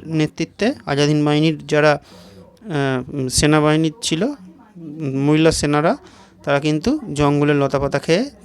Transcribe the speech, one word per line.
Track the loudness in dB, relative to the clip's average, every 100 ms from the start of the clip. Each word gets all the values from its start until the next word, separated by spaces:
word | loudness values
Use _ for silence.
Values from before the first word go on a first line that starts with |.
| -4
নেতৃত্বে | -2 -2 -4 -10 -4 -4 -2 -4
আজাদিন | 0 2 2
বাহিনীর | 2 2 2 -2 -2
যারা, | 2 2
আহ, | 2 -4 -20 -20 -20 -20 _ -8 -4 -2 -4 -6 -6 -4
সেনাবাহিনী | 0 2 4 2 2 0 -4
ছিল, | -6 -4
উম, | -4 -6 -16 -20 -20 -20 -16 -10 -6 -2 2
মহিলা | 4 4
সেনারা, | 2 0 2 0 -2 -6 -20 -20 _
তারা | -2 0
কিন্তু | 0 -2 -2 -4 -4
জঙ্গলের | -2 2 2 2 2
লতাপাতা | 0 0 -2 -2
খেয়ে | 0 0 -2 -8